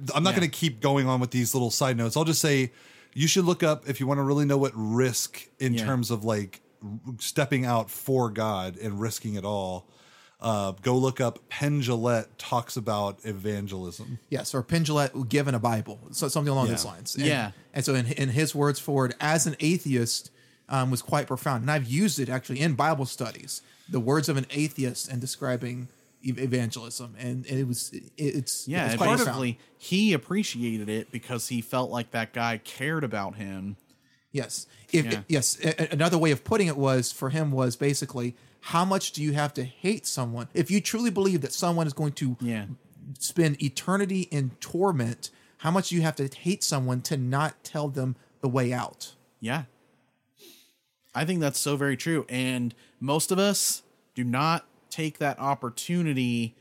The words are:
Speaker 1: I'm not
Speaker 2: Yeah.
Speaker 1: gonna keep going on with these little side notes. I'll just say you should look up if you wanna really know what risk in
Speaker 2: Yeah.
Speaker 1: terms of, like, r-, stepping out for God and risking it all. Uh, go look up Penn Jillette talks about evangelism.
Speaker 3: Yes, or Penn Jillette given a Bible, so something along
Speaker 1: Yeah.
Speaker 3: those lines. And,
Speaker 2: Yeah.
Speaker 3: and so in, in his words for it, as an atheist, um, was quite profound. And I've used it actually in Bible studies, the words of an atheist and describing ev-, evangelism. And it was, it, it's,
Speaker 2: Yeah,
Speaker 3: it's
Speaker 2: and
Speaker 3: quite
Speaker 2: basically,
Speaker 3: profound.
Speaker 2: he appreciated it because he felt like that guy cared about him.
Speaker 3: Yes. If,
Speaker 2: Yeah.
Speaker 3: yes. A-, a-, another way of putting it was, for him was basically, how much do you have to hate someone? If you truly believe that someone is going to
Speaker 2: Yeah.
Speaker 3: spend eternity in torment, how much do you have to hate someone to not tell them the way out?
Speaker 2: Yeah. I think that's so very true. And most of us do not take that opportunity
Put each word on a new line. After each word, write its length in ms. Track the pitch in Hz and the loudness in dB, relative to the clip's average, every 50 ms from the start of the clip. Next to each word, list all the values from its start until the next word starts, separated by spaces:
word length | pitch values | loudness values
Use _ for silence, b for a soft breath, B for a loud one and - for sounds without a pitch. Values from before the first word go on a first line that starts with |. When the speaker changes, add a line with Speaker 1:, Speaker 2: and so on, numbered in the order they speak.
| 139 123 - | -6 -2 0
Speaker 1:
I'm 80 | 151 | 2
not 80 | 170 190 | 4 4
Speaker 2:
Yeah. 60 | - | 4
Speaker 1:
gonna 120 | 185 180 143 | 2 2 0
keep 320 | - - 170 156 117 107 | 0 0 0 0 0 2
going 260 | 147 139 139 139 131 | 2 4 4 4 4
on 140 | 131 131 123 | 4 2 2
with 120 | 123 120 | 0 0
these 220 | - 123 120 - - | 2 0 2 2 2
little 160 | 131 123 113 | 2 2 2
side 260 | - - 143 131 123 | 2 2 2 2 2
notes. 200 | 117 117 113 - | 2 0 0 2
I'll 80 | 151 160 | 2 2
just 160 | 160 156 - | 2 2 2
say 320 | - 151 143 135 127 123 B B B B B B B B | 4 4 4 4 2 0 B B B B B B B B
you 140 | B 131 156 156 | B 0 2 4
should 160 | - 190 175 | 4 4 4
look 180 | 170 170 - | 4 4 4
up 260 | 170 156 151 - - 143 | 4 2 2 2 -2 -6
if 100 | 127 110 | -4 -2
you 60 | 135 | 0
wanna 160 | 135 143 139 139 | 0 2 2 2
really 220 | 139 143 147 147 | 2 4 4 4
know 100 | 143 139 | 4 4
what 160 | 139 139 131 - | 4 2 2 0
risk 720 | 113 107 107 113 123 131 123 113 - - - - - - - _ - | -2 -2 2 4 4 4 4 2 -2 -4 -6 -8 -14 -18 -14 _ -2
in 160 | 135 127 120 | 0 0 2
Speaker 2:
Yeah. 100 | 113 110 | 2 0
Speaker 1:
terms 260 | 135 131 123 113 - | 0 0 0 0 0
of, 140 | 117 104 107 | -2 -2 0
like, 360 | 113 107 104 101 92 - - _ _ _ - | 0 0 0 -2 -4 -10 -18 _ _ _ -16
r-, 60 | 110 101 104 113 - 131 120 107 | -12 -12 -10 -10 -10 -12 -10 -8
stepping 460 | - - - 151 143 127 143 127 127 | -6 -4 0 0 2 2 2 2 2
out 240 | 123 120 113 107 98 | 4 2 2 0 -2
for 400 | - - - 139 131 127 120 113 | -6 -8 -2 2 2 4 4 2
God 460 | 101 110 110 110 101 92 92 92 90 98 | 2 0 0 0 0 0 -2 -4 -6 -6
and 200 | 110 107 101 101 | -6 -4 -4 -2
risking 340 | 113 113 104 - - 110 104 | -2 -4 -4 -4 -6 -4 -4
it 100 | 98 92 | -4 -4
all. 420 | 101 107 98 95 92 92 90 - b b b b b b b b b b b | -2 -2 -2 -2 -4 -6 -8 -10 b b b b b b b b b b b
Uh, 320 | - 117 107 104 101 95 92 - | -2 0 0 2 0 -2 -4 -2
go 160 | - 127 127 | 0 2 4
look 240 | 127 131 131 123 - | 4 4 2 2 2
up 260 | 131 117 - - - - | 0 -2 -2 -4 -12 -10
Penn 320 | - - 143 143 147 143 | -6 -2 0 2 2 2
Jillette 460 | 123 123 120 113 117 123 120 113 107 - - - | 2 0 0 2 2 2 2 2 0 -4 -12 -12
talks 360 | - - - 120 117 - - | -6 -2 -2 -2 -2 -2 -6
about 420 | 127 107 113 107 104 101 101 98 - - | -6 -2 0 0 0 0 -2 -4 -6 -8
evangelism. 920 | 110 101 95 95 107 104 101 101 95 95 92 92 87 85 - 110 131 127 113 _ - | -8 -8 -4 -4 -4 -2 -2 -4 -6 -6 -8 -8 -8 -10 -10 -12 -12 -12 -12 _ -6
Speaker 3:
Yes, 240 | 143 120 - - - | -6 -4 -4 -2 -2
or 80 | 131 | -2
Penn 220 | 117 - 165 165 160 | -2 0 2 2 2
Jillette 440 | 147 151 147 143 151 - 135 127 110 | 4 4 2 2 2 0 -4 -2 2
given 260 | 143 143 139 139 131 | 2 2 2 2 2
a 40 | - | 2
Bible, 400 | 117 120 117 107 - 113 101 - - - | 2 2 2 2 -2 -4 -10 -14 -14 -10
so 140 | - - - 135 | -6 -4 -2 0
something 220 | - 156 143 143 | 0 0 0 2
along 160 | 135 135 123 117 | 2 2 2 2
Speaker 1:
Yeah. 40 | |
Speaker 3:
those 120 | 113 110 - | 2 0 -2
lines. 280 | 107 85 87 120 - - | -4 -6 -10 -8 -6 -4
And, 100 | - 143 | 0 2
Speaker 2:
Yeah. 240 | 156 147 127 110 101 - B B B B | 2 2 2 0 -4 -6 B B B B
Speaker 3:
and 100 | 143 127 | -2 0
so 100 | 143 135 | 2 2
in, 120 | 127 120 | 2 2
in 240 | 117 135 156 139 131 | 0 0 0 0 0
his 240 | 117 147 156 139 - | 2 2 0 2 2
words 240 | 143 143 147 139 - | 2 2 2 2 0
for 240 | - 156 143 135 131 | -2 0 2 2 2
it, 100 | 123 117 - | 2 0 0
as 260 | 151 151 160 160 - | 0 2 2 4 2
an 100 | 156 139 - | 0 0 0
atheist, 680 | 151 156 185 165 - 147 131 120 117 113 - - - - b b b b b b b - | 2 2 2 2 2 2 2 2 2 2 -2 -4 -6 -10 b b b b b b b -2
um, 180 | 139 135 127 131 | 0 0 2 2
was 120 | 127 117 | 0 -2
quite 240 | - - 160 147 135 | 0 0 0 0 0
profound. 360 | - 131 120 - 151 131 113 | 0 -4 -2 0 0 0 0
And 80 | 117 147 | 0 0
I've 180 | 151 147 127 113 | 0 0 0 0
used 300 | 127 165 214 180 135 147 | 2 2 2 2 2 0
it 80 | 127 123 | -2 -2
actually 320 | 127 127 - - 127 135 | -2 -4 -4 -4 -2 0
in 140 | 156 170 135 | 0 2 2
Bible 300 | 123 143 156 160 139 131 | 4 4 4 2 2 -2
studies, 560 | - - - 131 110 - - - 135 - - b b b b b b | -4 -4 -6 -8 -8 -8 -12 -12 -12 -12 -12 b b b b b b
the 100 | - 127 | -2 0
words 300 | 110 127 147 156 139 165 | 2 2 2 2 2 2
of 80 | 143 | 0
an 100 | 135 131 - | 0 -2 -2
atheist 580 | 143 147 151 143 - 135 135 123 - - - - | -2 -2 -2 -2 -2 -2 -4 -4 -2 -4 -8 -6
and 120 | 127 120 | -6 -6
describing 680 | 127 131 - - 143 127 127 117 123 120 123 123 123 - b b b b b b - | -4 -6 -6 -6 -4 -2 -2 -2 -4 -6 -6 -8 -10 -12 b b b b b b -6
ev-, 140 | 131 123 127 | -6 -4 -2
evangelism. 800 | 135 127 127 127 120 110 - 117 117 113 - - 123 113 - 110 | -2 0 0 0 0 0 -4 -6 -10 -10 -10 -10 -12 -12 -12 -10
And 260 | 127 123 127 127 127 | -8 -6 -6 -6 -6
it 200 | - 131 131 139 | -4 -2 -2 -2
was, 240 | 123 120 - - - | -2 -2 -4 -6 -8
it, 120 | - - - - _ | -10 -12 -14 -14 _
it's, 520 | - 151 139 - 147 120 - - - - - | -4 -2 -2 0 -2 -2 -2 -4 -6 -4 -4
Speaker 2:
Yeah, 160 | 165 180 139 | -2 0 0
Speaker 3:
it's 80 | 113 | 0
Speaker 2:
and 60 | 113 117 | 2 2
Speaker 3:
quite 160 | 175 208 233 - | 4 4 4 4
Speaker 2:
basically, 340 | 147 131 117 131 127 120 120 | 2 2 0 0 -2 -2 -4
Speaker 3:
profound. 160 | - - _ _ - | -6 -10 _ _ -12
Speaker 2:
he 340 | - - 180 196 214 214 | -6 0 2 4 4 4
appreciated 760 | 170 131 - - 180 214 208 - - 117 120 117 110 107 104 107 | 4 2 0 -2 -2 0 0 -2 -2 -4 -2 -2 -2 -2 -2 -2
it 220 | 107 113 - - | -2 -4 -4 -6
because 380 | - 113 - - 127 113 - - | -10 -10 -8 -6 -6 -6 -4 -4
he 120 | 123 117 | -4 -4
felt 300 | 110 - 135 127 127 - | -4 -2 -2 -2 -2 -2
like 220 | 110 120 120 - | -2 -6 -6 -4
that 200 | - 117 110 - | -4 -4 -4 -4
guy 260 | - 120 117 117 113 110 | -4 -2 -2 -2 -2 -4
cared 440 | - - - - 131 151 165 156 | -6 -12 -10 -6 -4 -2 -2 -2
about 320 | 147 113 107 104 98 92 95 | -2 -2 -4 -4 -4 -6 -8
him. 420 | 104 104 98 95 95 95 98 92 - _ b b b b b b b b b | -10 -10 -10 -8 -8 -8 -10 -10 -12 _ b b b b b b b b b
Speaker 3:
Yes. 340 | b 139 117 - - - - B B B B B | b -8 -6 -6 -8 -10 -10 B B B B B
If, 140 | - 160 127 | 2 2 2
Speaker 2:
Yeah. 160 | 113 110 104 104 - | 2 -2 -4 -2 0
Speaker 3:
yes. 300 | 160 135 123 - - - | 0 0 2 0 -2 0
A-, 200 | 165 160 156 - | 0 -2 0 0
a-, 100 | 160 - | -2 -2
another 240 | 165 139 165 170 175 | 0 2 2 2 4
way 140 | 160 165 156 | 4 4 4
of 140 | 139 - - | 2 2 0
putting 240 | - 220 226 190 165 | 0 2 2 2 2
it 80 | 143 | 2
was, 340 | 139 139 135 131 127 120 - | 2 2 4 4 4 2 0
for 200 | - - 135 131 | -4 -4 -4 -2
him 200 | 139 160 156 147 | 0 0 0 2
was 240 | 135 131 127 123 120 | 2 2 2 0 0
basically, 600 | - 147 143 139 - 143 - - 123 120 123 120 b b b b b | 0 0 0 0 0 -2 -4 -4 -4 -4 -4 -6 b b b b b
how 240 | b - - 170 185 | b 0 2 2 4
much 260 | 190 - - - - | 4 2 0 0 -2
do 120 | - 147 151 | -4 -2 -2
you 80 | 147 | 0
have 200 | 143 147 147 143 - | 0 0 0 -2 -2
to 100 | 143 123 | -4 -6
hate 420 | 123 - - - 185 226 - - | -8 -6 -4 -2 -2 -2 -2 -2
someone? 400 | - - 139 123 117 117 120 117 - - | -6 -4 -4 -4 -4 -4 -6 -8 -4 -2
If 160 | 175 - - | 0 0 2
you 100 | 196 208 | 2 2
truly 300 | - - - 220 240 233 | 2 0 -2 0 0 0
believe 300 | 180 196 190 196 185 156 | 2 2 2 2 2 2
that 120 | 127 123 | 0 -2
someone 360 | - - 185 175 170 170 160 147 | -4 0 0 2 2 2 0 0
is 60 | 135 | -2
going 180 | - 151 147 | -2 -2 -2
to 240 | 139 - 147 127 123 - | -2 -2 -2 -2 -2 -2
Speaker 2:
Yeah. 260 | 123 120 113 107 104 - 131 - _ _ - - - 139 139 - | -2 -2 -2 -4 -4 -8 -12 -14 _ _ -20 -20 -16 -14 -10 -6
Speaker 3:
spend 420 | - - - 175 165 151 143 - | -6 -2 2 4 4 4 4 0
eternity 680 | 151 135 - - - 175 190 196 202 180 196 190 175 - | -2 -2 -2 -4 -2 0 0 0 0 0 0 -2 -2 -2
in 200 | 156 143 135 123 - - | -2 -2 -2 -2 -4 -8
torment, 680 | - - - 170 196 196 170 131 117 117 117 - - - b b b b b b | -12 -6 -2 2 2 2 2 2 0 -2 -2 -6 -10 -16 b b b b b b
how 140 | - 160 | 0 2
much 160 | 175 190 180 - | 2 2 2 2
do 80 | 175 | 2
you 60 | 170 | 2
have 120 | 160 160 151 | 2 2 2
to 120 | - 135 135 | 0 -4 -4
hate 340 | - - - 175 202 208 | -4 -4 -2 -2 -2 0
someone 380 | - - 151 135 127 127 123 123 | 0 0 0 0 0 0 -2 -2
to 140 | - - 160 | -2 -2 -2
not 480 | 135 123 123 135 143 156 147 - _ - | -2 0 0 2 2 0 0 -2 _ -14
tell 240 | - - 151 147 143 | -8 -6 -4 -4 -4
them 260 | 135 139 131 127 123 b b b b b | -2 -2 -2 -2 -4 b b b b b
the 80 | - 127 | -2 0
way 240 | 123 135 123 120 | 2 2 2 2
out? 420 | 123 123 104 - - - - - - _ _ _ _ - | 0 -2 -4 -6 -8 -14 -16 -16 -18 _ _ _ _ -8
Speaker 2:
Yeah. 240 | 110 113 131 160 131 - _ _ _ _ _ _ _ _ _ _ _ _ _ B B B B B B B B B B B B _ _ _ - | -6 -4 -4 -4 -4 -8 _ _ _ _ _ _ _ _ _ _ _ _ _ B B B B B B B B B B B B _ _ _ -4
I 100 | 123 156 | -2 0
think 160 | 170 185 170 | 0 2 2
that's 180 | 151 139 - - | 2 0 0 0
so 180 | - 147 143 | 0 0 0
very 200 | 135 143 139 131 | 2 2 0 0
true. 280 | 127 - 165 160 147 - - | 0 0 0 0 0 -2 -2
And 460 | 123 127 131 131 127 123 120 117 - b b b b b | -2 -2 0 0 0 -2 -2 -4 -4 b b b b b
most 320 | 123 135 147 156 - - | -2 0 0 0 2 2
of 60 | 185 185 | 2 4
us 440 | 202 202 190 - - - - - - _ _ _ _ _ - | 4 2 2 2 0 0 -2 -4 -8 _ _ _ _ _ -6
do 100 | 131 123 | -4 -2
not 420 | 123 120 131 151 165 170 160 - _ _ _ _ - | 0 2 2 2 2 2 0 -2 _ _ _ _ -12
take 280 | - - 160 156 - - | -6 -4 -4 -4 -2 -2
that 200 | 151 139 - - | -2 -2 -2 -2
opportunity 1160 | 135 139 139 - 131 117 - - - - 175 175 170 156 139 131 127 123 120 117 117 117 - b | -2 -2 -2 -2 -4 -8 -8 -6 -4 -2 0 0 0 0 0 0 0 0 0 0 -2 -4 -6 b